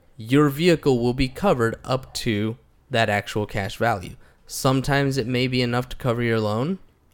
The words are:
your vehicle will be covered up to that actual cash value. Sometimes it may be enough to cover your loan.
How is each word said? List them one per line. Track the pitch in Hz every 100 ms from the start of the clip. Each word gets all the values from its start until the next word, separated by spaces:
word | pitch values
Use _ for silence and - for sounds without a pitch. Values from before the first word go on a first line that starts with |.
| _ -
your | 110 139 147
vehicle | 135 175 160 147 123
will | 120
be | 127 131
covered | - 202 135 113 -
up | - 131 -
to | - 123 101 110 117 _ _ -
that | 120 107
actual | 104 - 110 104
cash | 107 95 -
value. | 113 101 - - - _ -
Sometimes | - 131 135 127 139 139 135
it | 117
may | 123 127
be | 127
enough | 120 123 127
to | -
cover | 127 117
your | 117 113
loan. | 107 110 147 190 - _ _